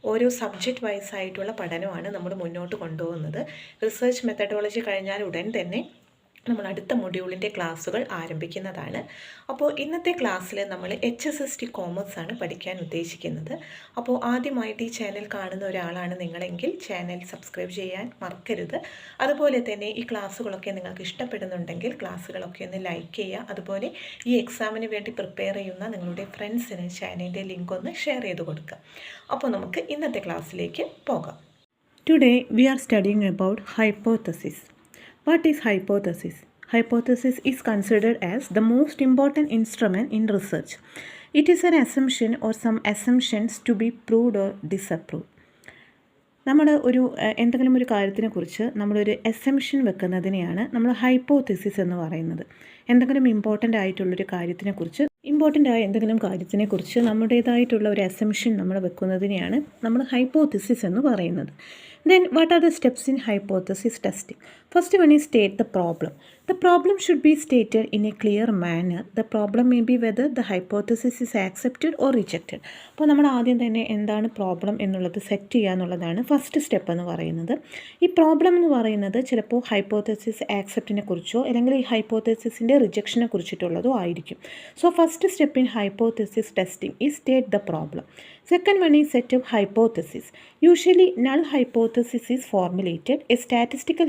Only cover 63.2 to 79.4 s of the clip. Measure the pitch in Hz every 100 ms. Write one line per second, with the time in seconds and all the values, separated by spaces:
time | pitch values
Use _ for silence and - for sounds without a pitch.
63.2 | - 202 202 190 185 190 - - 190 -
64.2 | - - - - _ 349 349 392 330 294
65.2 | 294 240 196 196 226 190 170 165 156 -
66.2 | - _ - 370 359 349 359 392 - 294
67.2 | 302 302 - 254 220 220 220 208 214 208
68.2 | 214 202 233 196 175 170 180 175 - -
69.2 | 220 214 208 226 247 247 226 247 226 208
70.2 | 285 247 226 185 185 208 202 226 247 -
71.2 | 240 220 190 190 247 254 311 311 277 254
72.2 | 180 165 - - - - - - 302 285
73.2 | 294 254 240 247 233 220 220 214 208 214
74.2 | 226 220 185 180 196 214 196 190 180 196
75.2 | - 202 - 247 196 185 180 175 170 175
76.2 | 247 285 - 320 - 190 - 170 175 170
77.2 | 165 165 170 302 - - - - 349 359
78.2 | 311 311 359 349 339 262 220 214 202 226
79.2 | 262 233